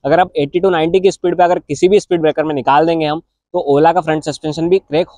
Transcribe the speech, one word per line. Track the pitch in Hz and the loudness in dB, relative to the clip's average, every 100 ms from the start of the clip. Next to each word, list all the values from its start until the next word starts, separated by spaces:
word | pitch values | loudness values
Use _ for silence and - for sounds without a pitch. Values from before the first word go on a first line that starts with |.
अगर | 139 165 | 0 0
आप | 185 156 | 0 -2
eighty | 147 175 | -4 -2
to | 185 | 0
ninety | 170 165 190 | 0 0 2
की | 185 | 0
speed | - 180 170 | 0 -4 0
पे | |
अगर | 175 180 | 0 0
किसी | - 147 180 | -4 0 2
भी | 208 | 2
speed | - 175 | 2 0
breaker | 156 147 | 0 0
में | 156 | -4
निकाल | 143 123 143 165 | -4 2 2 2
देंगे | 165 151 | 0 -2
हम, | 156 - _ _ | -6 -10 _ _
तो | 175 143 | -6 0
Ola | 143 165 | 2 4
का | 175 | 2
फ्रंट | 156 156 | -2 -4
सस्पेंशन | 151 139 156 151 165 | -4 -8 -8 -4 0
भी | 190 | 0
क्रैक | - 151 170 | 0 -4 -4